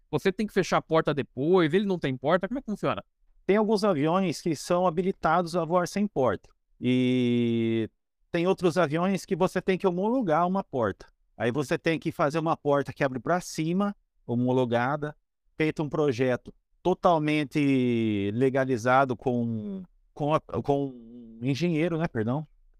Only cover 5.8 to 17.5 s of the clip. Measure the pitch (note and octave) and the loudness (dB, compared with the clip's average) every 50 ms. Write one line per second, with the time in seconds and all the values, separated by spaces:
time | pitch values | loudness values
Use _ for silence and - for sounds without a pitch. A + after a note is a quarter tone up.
5.8 | F3 D#3 - G3 G#3 G3+ - - C3 A#2+ G2 - - - _ _ _ _ _ _ | 0 0 -2 -2 -2 -2 0 0 0 2 0 -2 -6 -14 _ _ _ _ _ _
6.8 | - B2 B2+ B2+ B2+ B2 B2+ B2+ B2 A#2+ A#2+ A#2+ A#2+ A#2 A#2 A#2 A2+ A2+ A2+ A2+ | 0 0 2 2 2 2 2 2 2 2 2 2 2 2 0 0 0 0 0 0
7.8 | A2 G#2+ - _ _ _ _ _ _ _ - F3 E3+ F3+ F#3+ - F3 F3+ D3+ F#3 | -2 -4 -8 _ _ _ _ _ _ _ -4 0 0 0 0 2 2 0 2 2
8.8 | F3 D3 C#3+ E3 F3 F#3+ G3 F3 - - G3 D#3 F#3 F3+ - F#3 - - F#3+ F3 | 0 0 0 -2 0 0 -2 -4 -4 -4 -2 0 0 0 0 -2 -2 -2 -2 0
9.8 | - F#3+ F3 F3+ F#3+ G#3+ A#3 C4+ B3 F3+ D3+ D#3 F3 F3+ F#3 G3 F#3+ - - C3 | 0 0 0 0 -2 -2 -2 -2 0 0 2 2 2 0 0 -2 -4 -4 -4 -2
10.8 | A#2 G2+ F#2+ - - - _ _ _ _ _ - A2 A#2+ A#2 D3 D3 - F3 D#3 | -2 -2 -2 -6 -12 -20 _ _ _ _ _ -4 -2 -2 -2 -2 -2 -2 -2 -2
11.8 | - E3+ E3 D3+ - E3 D3 - E3+ D3 C#3 E3 D#3 E3 D#3 - - C#3+ C#3+ C#3+ | 0 -2 -2 0 -2 -6 -2 0 -2 0 0 0 0 0 -2 0 0 2 2 2
12.8 | C#3 - - - D3 C#3 B2+ C3 G#2+ D3+ E3 F#3 E3+ - - - D#3+ D#3+ E3+ F#3 | 0 -2 -4 -2 -2 -2 -2 -4 -2 -2 -2 -2 -2 -6 -6 -4 -4 -2 0 0
13.8 | G3+ G3+ G3+ - _ _ _ _ _ - A#2+ A#2+ B2 B2 B2+ C3 B2+ A#2+ A#2 A#2 | 0 -2 -4 -8 _ _ _ _ _ -4 -2 0 0 2 2 2 2 2 2 0
14.8 | A#2+ B2+ C#3+ D3+ D3 D3+ D3+ - _ _ _ _ _ _ _ - D#3+ D#3 D3 - | 0 0 -2 -4 -6 -8 -10 -14 _ _ _ _ _ _ _ -2 -2 -2 0 -2
15.8 | D3+ C#3+ - - D3+ D3 B2+ A2 C3 B2+ B2 A#2+ - - - _ _ _ _ _ | -4 -4 0 0 0 0 2 2 0 0 0 -2 -4 -12 -20 _ _ _ _ _
16.8 | - F3 F#3 - - F#3+ F3 D#3 D3+ D3+ D3+ D3+ D3+ C3 | -2 -2 -2 2 4 4 4 4 2 0 0 0 -2 -2